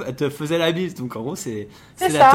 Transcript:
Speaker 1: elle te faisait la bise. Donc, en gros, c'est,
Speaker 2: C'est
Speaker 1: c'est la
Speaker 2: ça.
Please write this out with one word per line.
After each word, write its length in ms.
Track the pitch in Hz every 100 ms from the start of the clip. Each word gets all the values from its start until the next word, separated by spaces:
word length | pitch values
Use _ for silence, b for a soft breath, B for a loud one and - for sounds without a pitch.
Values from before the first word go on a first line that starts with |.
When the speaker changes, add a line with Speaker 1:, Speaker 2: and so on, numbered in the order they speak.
| 131
Speaker 1:
elle 100 | 131
te 140 | 143
faisait 280 | 135 151 165
la 120 | 165
bise. 220 | 165 185 -
Donc, 200 | 123 110
en 60 |
gros, 140 | 120 185
c'est, 320 | 127 107 104 b b -
Speaker 2:
C'est 140 | 370
Speaker 1:
c'est 60 | 302
la 60 |
Speaker 2:
ça. 20 | 262